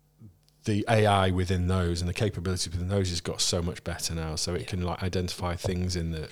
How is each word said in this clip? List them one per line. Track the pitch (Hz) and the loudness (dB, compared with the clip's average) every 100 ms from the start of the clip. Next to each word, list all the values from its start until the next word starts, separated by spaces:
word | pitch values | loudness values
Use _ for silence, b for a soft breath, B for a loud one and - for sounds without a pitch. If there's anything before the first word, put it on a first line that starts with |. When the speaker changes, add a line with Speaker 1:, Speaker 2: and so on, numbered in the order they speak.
| _ _ 107 - _ _ - | _ _ -20 -20 _ _ 0
Speaker 1:
the | 104 - | 0 4
A | 110 107 | 4 6
I | 98 95 | 6 4
within | 92 90 92 90 | 2 2 2 2
those | 95 87 85 | 2 2 0
and | 87 | -2
the | |
capability | - 107 92 90 92 - | 0 -2 0 -2 -2 -2
within | 87 87 | -4 0
those | 101 90 | 0 0
has | 85 | -2
got | - - | -4 -2
so | - 90 | 0 0
much | 82 - | -2 -4
better | - 82 - | -6 -6 -4
now. | 82 80 78 | -4 -4 -4
So | - | -4
it | 87 | -4
Speaker 2:
Yeah. | - | -4
Speaker 1:
can, | 90 | -4
like, | 90 82 | -2 -2
identify | 92 92 90 - 87 85 | -2 0 -2 -2 -4 -2
things | - 90 90 90 | -2 0 0 -2
in | 82 | -2
the, | 80 76 | -4 -8